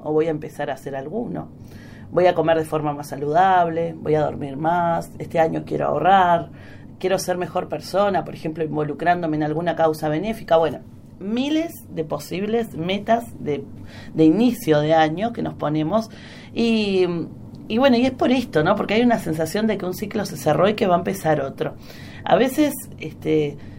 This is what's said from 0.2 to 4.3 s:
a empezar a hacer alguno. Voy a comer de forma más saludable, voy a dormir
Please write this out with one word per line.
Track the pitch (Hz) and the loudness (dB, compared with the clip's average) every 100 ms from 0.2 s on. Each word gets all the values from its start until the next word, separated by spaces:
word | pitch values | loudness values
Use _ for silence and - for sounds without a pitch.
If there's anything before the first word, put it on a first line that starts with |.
| 160 | 2
a | |
empezar | 156 151 - 143 | -2 -6 -8 -6
a | |
hacer | 135 143 | -6 -8
alguno. | 135 139 196 233 - - - - - - - - | -8 -6 -6 -6 -8 -10 -14 -18 -18 -18 -18 -4
Voy | - 180 | 4 4
a | |
comer | 175 156 165 | 4 4 2
de | |
forma | 156 156 151 | 2 -2 -2
más | 143 143 | -4 -8
saludable, | 135 143 156 190 185 170 165 170 160 | -6 0 4 6 6 4 0 -2 -4
voy | 151 | 0
a | 151 | 2
dormir | 147 | 2